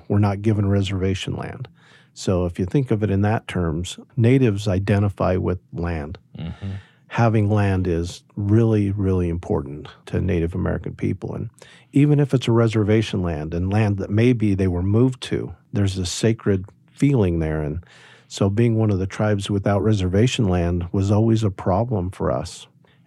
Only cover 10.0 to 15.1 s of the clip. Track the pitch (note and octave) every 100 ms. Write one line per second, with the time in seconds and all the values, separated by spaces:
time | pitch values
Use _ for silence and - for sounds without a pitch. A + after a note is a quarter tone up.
10 | - F2+ F2+ F2+ E2 F#2 F2 F2 F2+ F2
11 | G2+ F#2+ - - A2 - - - _ C#3+
12 | D3 D3 C#3+ C3 - A#2 A#2 A2 G2+ A2
13 | G#2 G#2 F2 D#2 D2+ E2+ F#2 G#2 G#2+ G2+
14 | - G#2 A#2+ B2 G#2 F#2+ F#2+ F2 F#2+ G#2+
15 | C3